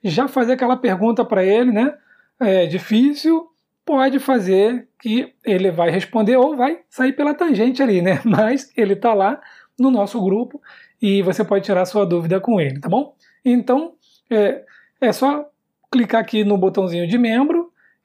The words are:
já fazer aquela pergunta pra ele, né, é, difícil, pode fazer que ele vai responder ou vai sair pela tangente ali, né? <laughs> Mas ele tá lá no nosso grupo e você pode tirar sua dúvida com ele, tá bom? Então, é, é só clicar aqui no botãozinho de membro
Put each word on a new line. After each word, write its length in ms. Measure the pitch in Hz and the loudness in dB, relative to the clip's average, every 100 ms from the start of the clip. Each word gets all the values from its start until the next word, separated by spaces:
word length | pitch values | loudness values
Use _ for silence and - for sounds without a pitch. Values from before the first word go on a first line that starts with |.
já 240 | 202 160 262 | -4 -2 -2
fazer 240 | 269 247 | -2 0
aquela 240 | 254 247 254 | 0 0 0
pergunta 480 | 254 185 226 233 | -2 0 0 0
pra 200 | 220 196 | 0 0
ele, 280 | 185 214 247 | 2 2 2
né, 220 | 208 269 294 _ _ _ _ | 0 -2 -4 _ _ _ _
é, 280 | 226 190 165 | 0 2 0
difícil, 800 | 175 - 220 277 294 311 330 339 _ _ _ | -4 -2 2 2 2 0 0 -2 _ _ _
pode 340 | - 277 262 269 | -2 0 2 0
fazer 680 | - 254 185 190 214 247 - _ | 0 0 2 2 2 -2 -10 _
que 320 | 226 226 254 _ | -4 -4 -4 _
ele 260 | - 185 190 | -2 0 0
vai 200 | 165 170 | 0 0
responder 460 | 180 - 226 208 247 | 0 -2 -2 2 2
ou 200 | 269 285 | 2 0
vai 220 | 262 339 _ | -2 -4 _
sair 240 | - 254 | -4 -2
pela 220 | 269 294 | 0 -2
tangente 480 | 294 339 208 240 254 | -2 0 2 0 0
ali, 180 | 269 185 | 0 2
né? 200 | 175 175 | 0 0
<laughs> 20 | |
Mas 460 | 233 196 220 269 - - | 2 2 2 0 -4 -2
ele 180 | 202 | -2
tá 200 | 196 233 | 0 0
lá 260 | 208 190 269 - - _ - | 2 0 -2 -10 -20 _ -2
no 120 | 262 | 2
nosso 320 | 240 196 233 | 2 0 -2
grupo 380 | 190 202 240 294 - - - _ | -2 -2 -4 -12 -20 -20 -20 _
e 200 | 208 196 | 0 0
você 200 | 185 185 | 0 -2
pode 220 | 214 202 | 0 -2
tirar 200 | 196 185 180 | 0 -2 0
sua 180 | 208 | -2
dúvida 340 | 190 175 165 190 | 0 -2 -2 -2
com 220 | 240 214 | 0 0
ele, 180 | 139 135 | 0 -4
tá 100 | 160 | -4
bom? 260 | 214 285 _ _ _ | -2 -4 _ _ _
Então, 500 | 254 247 - 262 330 - _ _ _ | 0 0 2 -2 -2 -12 _ _ _
é, 320 | 220 202 - - - _ _ | 0 0 -2 -12 -20 _ _
é 120 | 247 | -2
só 340 | - 269 294 294 _ _ _ _ | 0 0 -2 -8 _ _ _ _
clicar 300 | 254 226 226 | -2 0 0
aqui 240 | 214 214 | -2 -2
no 120 | 202 202 | 0 0
botãozinho 520 | 190 190 185 170 170 | 0 0 -4 -4 -2
de 100 | 240 | 0
membro 540 | 233 226 294 339 339 _ _ _ | 0 0 0 -2 -4 _ _ _